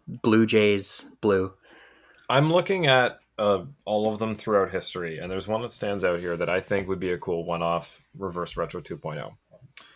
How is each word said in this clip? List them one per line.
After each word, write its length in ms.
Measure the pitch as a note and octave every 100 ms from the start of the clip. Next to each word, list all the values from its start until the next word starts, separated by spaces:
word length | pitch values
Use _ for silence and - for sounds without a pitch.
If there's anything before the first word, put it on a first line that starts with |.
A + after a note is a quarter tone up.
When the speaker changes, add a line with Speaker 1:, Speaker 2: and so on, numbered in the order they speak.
| -
Speaker 1:
Blue 380 | A#2+ A#2 A2 A2
Jays 640 | A2 G#2 G2+ G2 - - -
blue. 320 | G#2+ F#2+ F#2+ - _ - - _ _ _ -
Speaker 2:
I'm 220 | C3 D#3
looking 360 | F3 F3 F#3+ D3+
at, 320 | B2+ B2 - _ -
uh, 260 | G#2 G2 F2+ - G2
all 260 | G#2+ G#2+
of 80 | G#2
them 160 | A2 G#2
throughout 360 | - G#2 F#2
history, 480 | F#2 - F#2 E2+ D#2
and 120 | F2+
there's 160 | F#2+ F#2
one 140 | A2
that 100 | A#2+
stands 320 | - G#2 G2+
out 160 | F2+ F2
here 160 | F2 E2+
that 120 | E2+
I 100 | F#2
think 260 | - G2+ F#2+
would 120 | F2+
be 120 | F#2
a 60 | F2
cool 280 | - E2+ E2
one-off 560 | E2+ E2+ E2+ - - _ -
reverse 400 | G2 F2 E2+ -
retro 240 | E2 F2+
two 160 | - D#2+
point 220 | D#2+ D2+
oh. 140 | G1+ - _ - - - -